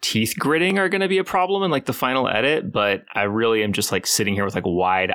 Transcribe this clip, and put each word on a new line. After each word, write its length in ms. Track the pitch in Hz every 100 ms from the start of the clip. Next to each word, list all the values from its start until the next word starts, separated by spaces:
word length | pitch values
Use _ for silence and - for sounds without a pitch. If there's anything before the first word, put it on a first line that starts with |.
teeth 320 | - 113 113 -
gritting 400 | 135 160 180 196
are 120 | 190
gonna 180 | 190 190
be 80 | 190
a 80 |
problem 380 | 185 196 185 196
in, 80 | 190
like, 160 | 143 131
the 80 |
final 340 | 123 127 131 123
edit, 420 | 107 127 156 -
but 340 | 107 101 98 -
I 80 | -
really 400 | 101 107 117 110
am 80 | 104
just, 180 | 101 101
like, 160 | 95 -
sitting 280 | - 101
here 100 | 98
with, 100 | 98
like, 120 | 92 90
wide 460 | 90 92 92 92